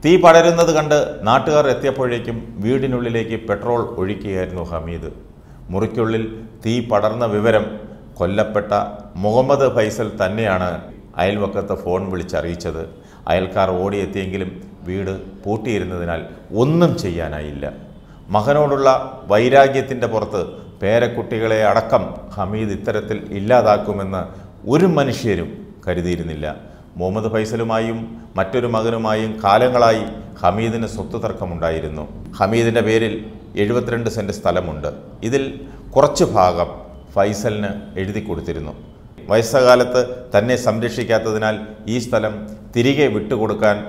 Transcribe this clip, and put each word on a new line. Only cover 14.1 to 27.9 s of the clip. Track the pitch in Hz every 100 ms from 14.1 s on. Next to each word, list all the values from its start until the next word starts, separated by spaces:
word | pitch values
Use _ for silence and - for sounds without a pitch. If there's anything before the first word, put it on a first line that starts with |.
| 101 95 92 92 - - - 85
വീട് | 92 95 95 - -
പൂട്ടിയിരുന്നതിനാൽ | 101 107 107 104 90 90 87 82 - - - 104
ഒന്നും | 131 165 170 123
ചെയ്യാനായില്ല. | 98 85 80 73 76 71 71 71 - - - - - 101
മകനോടുള്ള | 107 143 147 139 135 131 - - 82
വൈരാഗ്യത്തിൻ്റെ | 104 123 135 135 127 117 123 117
പുറത്ത് | 110 104 107 80 - - -
പേരക്കുട്ടികളെ | 101 113 120 117 101 113 110 110 110
അടക്കം | 107 113 131 87 - - -
ഹമീദ് | 95 107 110 98
ഇത്തരത്തിൽ | 113 107 101 107 - 101
ഇല്ലാതാക്കുമെന്ന് | 101 123 110 104 - 101 95 95 - - - - 98
ഒരു | 143 185 160
മനുഷ്യരും | 135 113 117 90 78 - - - -
കരുതിയിരുന്നില്ല. | 87 87 85 82 78 76 76 - - - 85
മുഹമ്മദ് | 90 104 110
ഫൈസലുമായും | 110 107 117 113 113 113